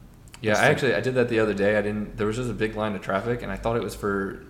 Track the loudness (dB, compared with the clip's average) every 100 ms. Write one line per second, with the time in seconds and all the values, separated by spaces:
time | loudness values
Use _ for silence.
0 | -20 -20 -20 -6 0 4 6 4 2 2
1 | 0 0 2 2 2 2 2 2 0 -4
2 | -6 -2 -2 0 -4 -2 -2 -2 -4 -4
3 | -2 -2 0 -4 -4 -4 0 0 -2 -4
4 | -2 0 -2 -6